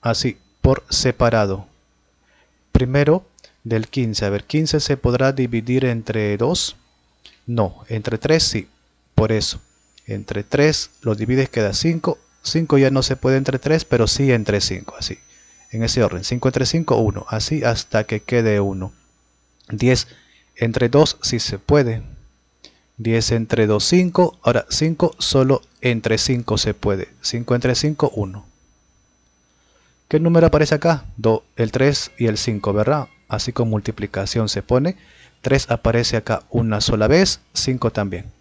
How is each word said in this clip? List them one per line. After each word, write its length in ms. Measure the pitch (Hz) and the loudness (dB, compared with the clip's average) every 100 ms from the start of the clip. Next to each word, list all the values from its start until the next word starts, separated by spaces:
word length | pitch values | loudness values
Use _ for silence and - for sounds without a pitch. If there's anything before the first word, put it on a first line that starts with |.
Así, 380 | 120 113 131 - _ _ | -2 -2 -4 -6 _ _
por 240 | 131 131 - | 2 2 -2
separado. 760 | - 123 - 120 110 101 95 95 _ _ _ _ _ _ _ _ _ _ | -2 -2 2 2 2 0 -2 -10 _ _ _ _ _ _ _ _ _ _
Primero, 520 | - 127 135 143 175 - _ _ _ | 0 2 2 4 2 0 _ _ _
del 240 | 117 113 110 | -4 -2 -2
quince. 360 | - 120 104 | -2 -2 -2
A 60 | 104 | -2
ver, 140 | 101 | -2
¿quince 360 | - 151 156 151 | -2 -2 0 -2
se 160 | - 139 | -2 -2
podrá 360 | 123 123 131 | 0 2 2
dividir 520 | 135 120 117 113 127 | 0 -2 -2 0 0
entre 520 | 127 117 110 110 104 104 | 0 -2 -4 -2 -2 0
dos? 400 | 123 180 - - _ _ _ _ - _ - | 0 -2 -4 -10 _ _ _ _ -20 _ -6
No, 380 | 117 98 - - | -2 -2 -2 -8
entre 300 | 117 107 113 | -6 -4 -4
tres 240 | - 160 | 0 0
sí. 260 | 160 113 - _ _ _ _ | 2 -4 -8 _ _ _ _
Por 180 | - 110 | 0 2
eso, 280 | 110 104 - _ _ _ _ - | 2 -2 -8 _ _ _ _ -10
entre 360 | 104 101 101 | -10 -6 -8
tres 460 | 101 139 151 147 - _ | -4 2 2 2 -6 _
lo 120 | 120 | -4
divides, 340 | 107 110 127 131 | -2 0 0 0
queda 240 | - 104 | 0 -2
cinco. 460 | 98 165 165 175 - _ _ | 0 -2 -2 -2 -6 _ _
Cinco 340 | - 160 160 143 | -4 -4 2 4
ya 120 | 135 | 4
no 120 | 135 | 2
se 140 | 131 131 | 0 -2
puede 200 | 131 131 | 0 0
entre 220 | 135 135 | 0 -4
tres, 260 | - 160 | 0 -2
pero 220 | - 127 110 | 0 0 2
sí 260 | - 139 | 2 2
entre 280 | 120 107 104 | 2 2 -2
cinco, 340 | - 90 92 - | -2 -6 -10 -12
así. 200 | - - _ _ _ _ _ | -10 -12 _ _ _ _ _
En 120 | 110 | -6
ese 200 | 113 - | -4 0
orden, 220 | 107 90 | 0 -2
cinco 240 | 98 123 131 | -6 -2 0
entre 180 | 127 127 | 0 0
cinco, 300 | 165 160 117 | -2 0 2
uno. 280 | 110 98 - | 2 -2 -6
Así 340 | 110 - 156 | -6 -4 -2
hasta 420 | 120 117 - 113 | 0 -2 -2 -2
que 160 | 107 107 | -2 -6
quede 400 | - 123 113 104 | -2 0 2 2
uno. 320 | 98 95 92 - _ _ _ _ _ _ _ | 0 -4 -10 -12 _ _ _ _ _ _ _
Diez 400 | 107 123 127 - - _ _ _ - | -2 2 2 -2 -14 _ _ _ -4
entre 320 | 117 110 120 | -4 0 2
dos 280 | 139 - - | 4 4 2
sí 160 | - 120 | -6 -4
se 200 | - 98 | -4 -8
puede. 440 | - 147 123 113 - - - _ _ _ - _ _ _ | 2 2 2 -2 -8 -18 -20 _ _ _ -20 _ _ _
Diez 340 | 113 113 113 | 0 0 2
entre 340 | 113 113 - 107 | -2 0 2 2
dos, 180 | 104 | 2
cinco. 540 | - 175 180 175 175 - | 4 4 4 2 2 2
Ahora, 240 | - 120 - | 0 0 0
cinco 440 | - 156 165 175 - | -2 -2 0 -2 -2
solo 440 | - 139 131 135 _ _ | 0 2 4 2 _ _
entre 380 | 127 117 110 110 | -2 0 0 -2
cinco 400 | - 123 117 107 | 0 -2 0 -2
se 160 | - | -2
puede. 340 | 104 - 98 92 _ | -2 -2 -2 -4 _
Cinco 340 | - 117 120 | -8 -6 -2
entre 200 | 123 127 | 0 0
cinco, 360 | 123 151 151 139 | 0 -2 0 -2
uno. 300 | - 98 101 - _ _ _ _ _ _ _ _ _ _ _ _ _ _ _ _ | -2 -8 -8 -18 _ _ _ _ _ _ _ _ _ _ _ _ _ _ _ _
¿Qué 120 | 156 | 0
número 260 | 170 170 165 | 4 4 6
aparece 280 | 156 151 | 4 2
acá? 320 | 151 170 156 - - | 0 0 -2 -4 -2
Do-, 260 | 113 110 _ - | 0 0 _ -4
el 160 | 113 | -4
tres 380 | 120 131 143 - - | 2 0 0 -6 -4
y 80 | 120 | -2
el 100 | 107 | -2
cinco, 360 | - 104 101 | -4 -4 -2
¿verdad? 360 | 101 107 151 135 _ _ | 0 0 0 -4 _ _
Así 240 | 107 - | -6 -6
con 180 | 120 117 | -2 0
multiplicación 800 | 107 104 107 104 - 98 120 107 | 0 -4 -8 -8 -6 -4 -2 -2
se 120 | - | -4
pone. 360 | - 127 151 190 - - - _ | 0 0 0 -4 -14 -20 -20 _
Tres 300 | - 135 - | 0 0 0
aparece 480 | 117 113 117 117 117 | -2 0 0 0 -4
acá 240 | - 110 - | -2 -6 -2
una 300 | - 117 107 | -2 0 -2
sola 260 | - 110 107 | 0 0 4
vez, 320 | 156 190 - _ | 4 2 -2 _
cinco 360 | - - 127 117 | -6 -4 -2 -2
también. 400 | - 101 90 - - | -2 -4 -6 -12 -18